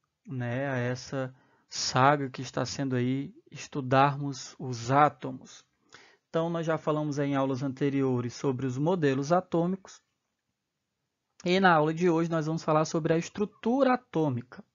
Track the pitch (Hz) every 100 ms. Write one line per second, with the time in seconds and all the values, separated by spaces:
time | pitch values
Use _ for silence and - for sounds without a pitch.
0 | _ _ 214 131 120 123 139 131 123 127
1 | - 135 127 - _ _ _ - - 131
2 | 135 147 135 135 127 - 123 - 139 127
3 | 123 135 143 - _ 147 - 147 127 135
4 | 143 139 143 131 - - 131 117 117 139
5 | 147 - 135 131 - - _ _ _ -
6 | - _ _ 165 165 170 160 156 160 151
7 | 151 143 143 139 135 131 139 131 143 139
8 | 135 123 120 - 143 127 131 123 156 185
9 | 147 135 143 175 - 170 170 190 - -
10 | _ _ _ _ _ _ _ _ _ _
11 | _ _ _ - 175 185 190 160 151 160
12 | 180 165 165 165 156 165 - 156 160 165
13 | 160 165 - - 208 - 226 262 254 247
14 | - 160 151 120 - - -